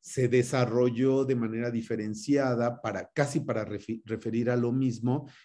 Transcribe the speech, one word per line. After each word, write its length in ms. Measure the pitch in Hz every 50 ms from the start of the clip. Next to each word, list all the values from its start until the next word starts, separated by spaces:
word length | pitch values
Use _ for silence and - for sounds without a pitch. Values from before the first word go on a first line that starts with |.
se 260 | _ - - - 131 117
desarrolló 960 | 117 127 120 123 - 131 123 117 110 120 123 123 117 113 131 135 131 135 135
de 120 | 131 135
manera 340 | 120 117 110 110 113 120 120
diferenciada 1120 | 120 117 113 - 117 107 107 107 104 107 - - 143 139 135 127 123 117 120 120 120 -
para, 300 | - 113 101 95 92 - _
casi 280 | - 143 135 - 160
para 220 | 120 - 117 110 107
refi-, 380 | 107 107 - - - 113 113 -
referir 440 | - 123 110 - 117 107 117 120 117
a 80 | 123 120
lo 140 | 120 120
mismo 580 | 120 135 135 131 113 107 110 120 127 151 143 - - - -